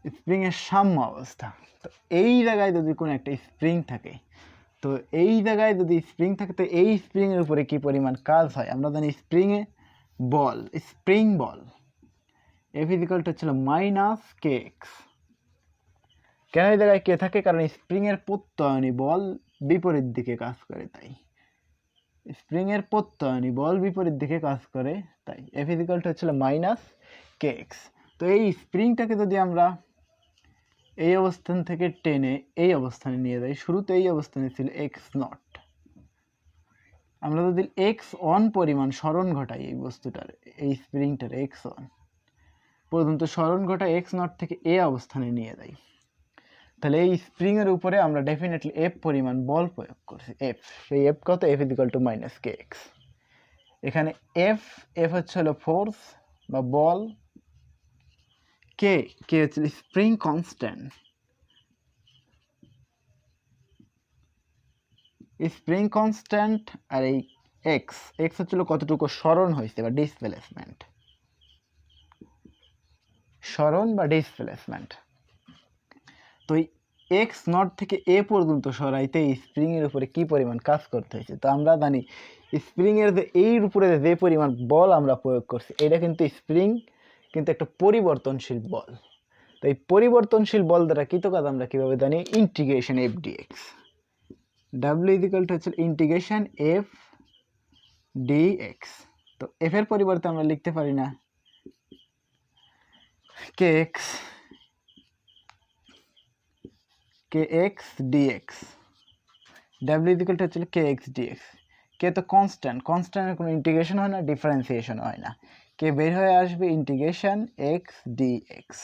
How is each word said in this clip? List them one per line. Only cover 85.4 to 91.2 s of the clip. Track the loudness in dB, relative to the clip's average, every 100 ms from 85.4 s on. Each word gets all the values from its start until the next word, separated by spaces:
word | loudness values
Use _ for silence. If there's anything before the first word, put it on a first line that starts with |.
| -2
করছি, | -10 -8 -2
এটা | 2 2
কিন্তু | 0 0 -2 -2
স্প্রিং | 0 2 2 0 -6 _ _ _ _
কিন্তু | -4 -2
একটা | -2 -4 2
পরিবর্তনশীল | 4 6 2 0 -2 -6 -6 -8 -6
বল। | -10 -10 -20 _ _ _ _ _ _
তো | -2
এই | -2 2
পরিবর্তনশীল | 4 6 6 4 2 4 2 4
বল | 4 4
দ্বারা | 0 0
কৃত | -2